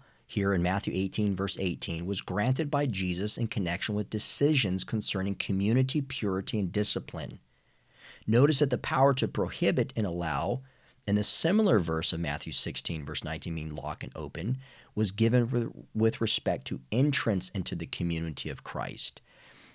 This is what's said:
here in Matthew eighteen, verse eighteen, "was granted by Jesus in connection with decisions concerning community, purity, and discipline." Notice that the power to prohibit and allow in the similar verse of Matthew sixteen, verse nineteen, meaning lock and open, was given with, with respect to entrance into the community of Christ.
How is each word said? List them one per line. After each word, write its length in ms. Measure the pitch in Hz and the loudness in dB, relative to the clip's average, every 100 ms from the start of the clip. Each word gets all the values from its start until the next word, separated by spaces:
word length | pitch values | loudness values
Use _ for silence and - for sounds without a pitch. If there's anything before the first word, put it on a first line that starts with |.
| - _ - | -10 _ -6
here 280 | 107 98 | 0 2
in 100 | 95 | 4
Matthew 300 | 87 98 - 92 | 2 0 0 -2
eighteen, 400 | 98 - 104 92 | -2 0 0 0
verse 220 | 98 - | -2 -2
eighteen, 460 | 92 82 - 82 87 | -2 -2 -4 -4 -2
"was 160 | 98 | -4
granted 500 | - 95 117 131 147 | -2 -2 0 0 0
by 140 | 143 143 | 0 0
Jesus 520 | 98 92 87 107 - | -2 -2 -2 -2 -2
in 100 | 113 | -2
connection 460 | - 87 90 - | -2 -2 -2 -2
with 160 | 104 104 | -2 -2
decisions 760 | 107 - - 147 147 98 92 | -2 -2 2 2 2 0 -2
concerning 520 | - 110 - 98 95 98 | -2 -2 -2 -2 -2 -4
community, 640 | - 98 101 120 131 151 | -2 0 2 2 2 0
purity, 560 | 135 - 104 95 95 110 | -2 -4 -2 -2 -2 -2
and 140 | 92 | 0
discipline." 680 | 101 104 95 - 82 76 - _ _ _ _ _ _ - - - | 0 0 0 -4 -8 -8 -10 _ _ _ _ _ _ -20 -10 4
Notice 340 | 113 147 139 | 6 8 6
that 100 | 139 | 4
the 80 | 120 | 2
power 360 | - 135 139 131 | 0 4 4 4
to 120 | 107 | 0
prohibit 640 | - 85 - 190 160 117 - | 0 -2 0 2 2 0 0
and 120 | 101 | -2
allow 540 | 87 82 71 85 127 - _ _ _ - | 0 -2 0 0 -2 -6 _ _ _ 0
in 100 | 104 | 2
the 80 | |
similar 560 | 104 - 165 214 214 113 | 4 2 2 4 4 4
verse 340 | 82 80 - | 4 0 0
of 60 | 85 | 0
Matthew 340 | 80 76 - | -2 -4 -4
sixteen, 520 | 71 85 73 - 82 71 | -4 -2 -4 -4 -4 -4
verse 180 | 76 | -6
nineteen, 320 | 78 80 85 80 | -4 -6 -4 -6
meaning 200 | 78 76 | -6 -6
lock 280 | 76 76 | -6 -8
and 100 | 71 80 | -8 -8
open, 420 | 73 80 98 131 - - - - | -8 -4 -2 -4 -6 -20 -8 -2
was 160 | 104 | 0
given 380 | 101 110 123 120 | 2 4 4 2
with, 220 | 123 113 - - | 0 -2 -8 -8
with 280 | 107 110 - | 2 2 2
respect 440 | 110 - - 87 - | 0 0 0 -2 -4
to 140 | - - | -8 -2
entrance 580 | 117 147 139 - 98 - | 2 2 2 0 0 0
into 260 | 98 - 87 | -4 -4 -4
the 100 | 82 | -6
community 640 | - 87 82 82 76 80 | -4 -2 -2 -2 -4 -6
of 140 | 69 | -8
Christ. 580 | - 69 50 - - - _ - - - - | -8 -6 -6 -6 -8 -10 _ -20 -20 -20 -20